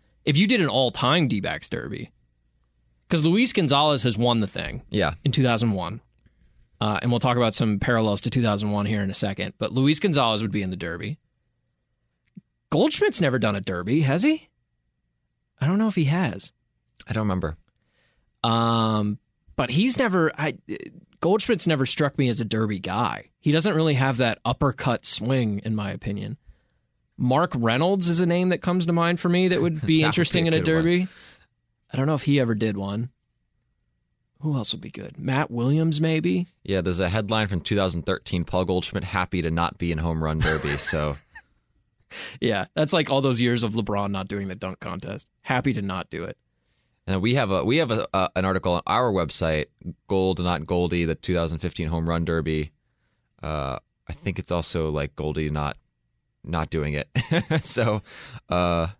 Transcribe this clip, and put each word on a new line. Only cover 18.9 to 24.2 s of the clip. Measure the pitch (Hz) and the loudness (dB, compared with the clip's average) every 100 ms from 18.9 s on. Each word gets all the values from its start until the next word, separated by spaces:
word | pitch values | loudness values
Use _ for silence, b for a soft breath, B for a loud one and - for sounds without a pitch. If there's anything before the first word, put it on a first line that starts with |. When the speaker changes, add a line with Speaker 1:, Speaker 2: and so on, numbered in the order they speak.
| 107 104 - _ _ _ - | 2 0 -4 _ _ _ -4
Speaker 1:
but | 123 | 0
he's | 143 254 277 | 2 2 2
never, | 233 185 160 - | 2 2 2 0
I, | 151 - - 98 - - - - | -4 -4 -10 -12 -12 -20 -20 -2
Goldschmidt's | 165 208 - 202 170 | 0 2 2 2 2
never | 143 131 | 2 2
struck | - 143 - | 0 0 2
me | 127 | 2
as | 117 | 0
a | |
derby | 107 110 107 95 | -2 0 0 -2
guy. | 90 101 101 53 - _ | -4 -2 -2 -4 -12 _
He | 151 | 2
doesn't | 160 190 160 | 2 2 2
really | 160 | 2
have | 135 135 | 2 2
that | 120 | 2